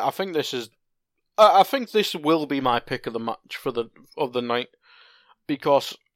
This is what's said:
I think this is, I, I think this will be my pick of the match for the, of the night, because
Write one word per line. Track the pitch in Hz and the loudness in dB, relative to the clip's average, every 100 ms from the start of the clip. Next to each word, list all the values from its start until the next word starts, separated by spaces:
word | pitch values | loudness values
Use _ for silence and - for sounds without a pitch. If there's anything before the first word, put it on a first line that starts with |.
I | 123 | -2
think | - 190 | -2 -4
this | 156 - | -4 -4
is, | 127 110 _ _ _ _ _ _ - | -6 -10 _ _ _ _ _ _ 4
I, | 214 190 | 6 6
I | |
think | 185 277 226 | 4 0 -2
this | 214 202 | -2 -2
will | 175 147 165 143 | -2 2 2 0
be | 139 | -2
my | 131 120 | 0 0
pick | - 131 123 | -2 -8 -6
of | |
the | 113 | -8
match | 113 - - - | -6 -8 -12 -10
for | 135 | -6
the, | 120 113 _ _ - | -6 -8 _ _ -6
of | 131 | -4
the | 123 | -4
night, | 120 120 127 _ _ - _ _ _ _ - | -2 -4 -4 _ _ -20 _ _ _ _ -8
because | 139 147 139 - - _ | -4 2 2 0 -10 _